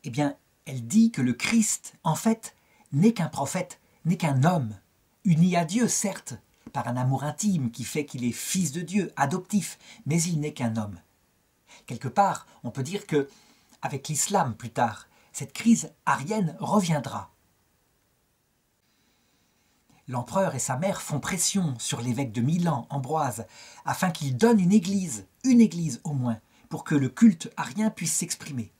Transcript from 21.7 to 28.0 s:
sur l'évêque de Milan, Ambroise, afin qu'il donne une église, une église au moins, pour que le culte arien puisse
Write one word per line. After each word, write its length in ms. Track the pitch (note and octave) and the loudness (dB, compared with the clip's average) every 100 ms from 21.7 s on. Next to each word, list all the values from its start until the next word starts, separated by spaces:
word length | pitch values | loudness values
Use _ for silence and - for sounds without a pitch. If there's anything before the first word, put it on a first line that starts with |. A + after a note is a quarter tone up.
| A#2+ | -4
sur 220 | - C3 | -6 -4
l'évêque 320 | A#2+ A#2+ C3 | -2 -2 -2
de 80 | A2+ | 0
Milan, 460 | B2 F3 F3 C3+ - | 0 2 0 -2 -4
Ambroise, 560 | C#3 B2+ D#3 C#3 A#2 - - - - | -6 -2 -2 -2 -4 -12 -16 -20 -14
afin 280 | - - F#3 | -8 -2 -2
qu'il 260 | E3 C#3+ B2 | -2 -4 4
donne 220 | A#3 A3+ | 6 6
une 140 | F3 | 6
église, 540 | G#3 E3+ G3 F3+ A2 - _ | 6 4 -2 -4 -8 -14 _
une 180 | C4 A#3+ | 6 8
église 400 | A3 E3+ D#3+ A#2 | 8 4 -4 -4
au 100 | E3 | -6
moins, 260 | C#3+ B2 A2+ _ _ _ | -2 -2 -4 _ _ _
pour 160 | B2+ | -12
que 120 | - D3+ | 0 0
le 120 | B2+ | 0
culte 460 | - A3+ E3+ - - | 6 6 6 -8 -10
arien 360 | D#3+ D#3+ G#3+ | -8 -2 -2
puisse 220 | - | 0